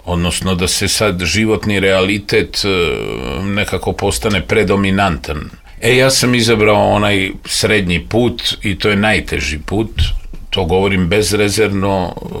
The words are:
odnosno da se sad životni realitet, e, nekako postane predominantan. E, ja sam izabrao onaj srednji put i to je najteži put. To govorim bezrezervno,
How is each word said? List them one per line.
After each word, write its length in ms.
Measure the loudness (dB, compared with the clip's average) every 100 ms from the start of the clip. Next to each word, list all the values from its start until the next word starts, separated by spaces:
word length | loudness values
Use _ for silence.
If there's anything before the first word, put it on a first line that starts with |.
| -6
odnosno 500 | -2 -2 -2 -2 0
da 120 | 0
se 200 | 0 -2
sad 360 | 0 0 0
životni 560 | -2 0 2 0 0 0
realitet, 840 | 2 4 2 0 0 0 0 -2 0
e, 20 | 2 0 0 -4 -6 -6 -4
nekako 480 | -4 -2 -2 -4 -4
postane 500 | -2 -2 -2 0 -2
predominantan. 1080 | 0 2 2 2 2 2 2 0 -4 -8 -10 -14 -20 -4
E, 140 | 2 4
ja 140 | 4
sam 260 | 4 2 2
izabrao 540 | 2 4 4 4 4
onaj 420 | 2 2 0 -2 -6 -8
srednji 600 | -2 2 2 2 -2 0
put 460 | 0 0 0 -4 -4
i 180 | -4 -2
to 100 | 0
je 60 | 2
najteži 640 | 2 0 -2 -4 -4 -6
put. 300 | -4 -4 -2 0 0 0 -6 -12 -6
To 160 | -4 0
govorim 420 | 2 2 2 2
bezrezervno, 1080 | 2 2 2 0 2 0 0 0 0 -2 -6 -10 -10